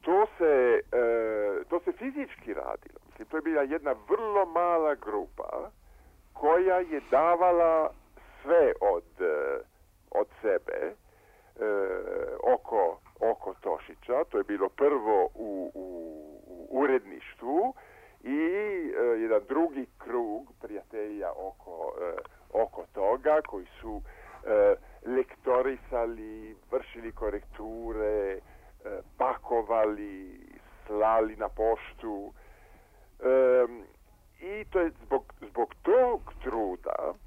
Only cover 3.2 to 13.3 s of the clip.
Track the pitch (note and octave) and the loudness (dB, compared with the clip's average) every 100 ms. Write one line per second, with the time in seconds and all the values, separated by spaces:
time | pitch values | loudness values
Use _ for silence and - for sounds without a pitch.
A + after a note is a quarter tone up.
3.2 | A2 D#3+ D#3 D#3 C#3 D#3 C#3+ B2+ - G#3+ | -8 -4 0 0 0 -2 -2 -4 0 0
4.2 | A3 G3+ F#3 E3 F3 E3+ D#3 C#3+ G#2 G#2 | 2 2 2 2 2 2 2 -2 -2 -6
5.2 | - - - - - _ - - - _ | -6 -10 -10 -8 -10 _ -20 -20 -20 _
6.2 | _ - D3 E3 F#3+ F#3 F3+ D3+ - B2+ | _ -2 4 4 4 2 0 -6 2 4
7.2 | E3 F3 F3+ F3 E3+ D#3+ D#3 - _ - | 4 4 6 6 6 4 2 -4 _ -20
8.2 | - - - E3+ C#3 - G2+ F2 - - | -20 -18 2 6 6 4 2 2 -2 -4
9.2 | F2+ D2+ C#2 C2+ - _ _ _ _ - | 0 0 0 -4 -8 _ _ _ _ -2
10.2 | G#2 - A2 F#2 - - - G2+ _ _ | -2 -2 0 0 0 -4 -6 -8 _ _
11.2 | _ - _ - A2 G2+ G2 F#2 F#2+ F#2 | _ -20 _ -6 -2 0 -2 -4 -4 -6
12.2 | - - - B2+ - A2+ F2 E2+ - - | -6 -2 2 2 2 0 0 0 -12 -2
13.2 | A2+ | 0